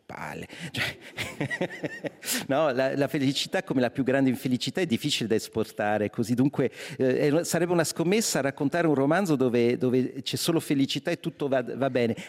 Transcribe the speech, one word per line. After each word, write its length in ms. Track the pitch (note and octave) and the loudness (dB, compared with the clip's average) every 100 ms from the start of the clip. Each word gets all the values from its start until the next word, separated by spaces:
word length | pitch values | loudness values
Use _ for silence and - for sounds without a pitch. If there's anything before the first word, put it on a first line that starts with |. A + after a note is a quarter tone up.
palle. 420 | - - D2+ - - - E3+ | -16 -12 -10 -10 -14 -12 -10
Cioè, 280 | - - - - - - - C#3 - F#3 | -6 -6 -6 -12 -10 -8 -6 -4 -2 -4
<laughs> 760 | - D3 - D#3 - - B3 - | -4 -10 -8 -10 -8 -6 -4 0
no, 220 | C#3 D#3 | 2 2
la, 240 | B2 C3+ | 2 0
la 140 | C#3 C#3 | 0 0
felicità 540 | D#3 C3+ C#3 - F#3+ | 0 0 0 -2 -2
come 180 | - C3+ | 0 2
la 100 | A#2+ | 2
più 140 | - | 2
grande 240 | B2+ C3+ C3 | 2 4 4
infelicità 540 | A#2 C3 B2 - F#3 | 2 0 -2 -2 -2
è 40 | F#3 | 0
difficile 400 | A2+ - - A2+ | 0 0 -2 0
da 60 | A2 | 0
esportare 760 | - A2 G#2+ - G#2 G#2+ G#2 | 0 -4 -4 -2 0 0 0
così, 240 | - A2+ | -2 0
dunque, 360 | B2 C#3 - B2+ - - C3+ | 2 2 2 -2 -2 -10 -2
eh, 200 | C3 - | 0 2
è, 260 | D3 D3+ | 2 2
sarebbe 280 | E3 E3+ F3 | 0 0 2
una 120 | F3 | 2
scommessa 580 | D#3 - E3 G#3+ - D#3 | 0 0 0 0 0 0
raccontare 440 | C3+ - C#3+ F3 E3 | -2 -2 -2 2 2
un 80 | |
romanzo 420 | C3+ C#3 E3+ G3 C#3 | 4 4 2 2 2
dove, 420 | B2+ A#2+ A#2 A#2+ | 2 4 4 2
dove 420 | B2+ B2+ B2 C#3 | 2 2 0 -4
c'è 160 | - C3 | -6 -2
solo 240 | - E3 | 0 0
felicità 500 | - C#3+ C3+ C#3+ - | 2 2 0 0 -4
e 80 | F3 | -4
tutto 300 | E3 - D3 | -6 -6 0
va, 140 | C3 | 0
va 260 | A#2+ A#2+ C3+ | 0 -2 0
bene. 260 | B2+ A#2 A2+ | 2 2 0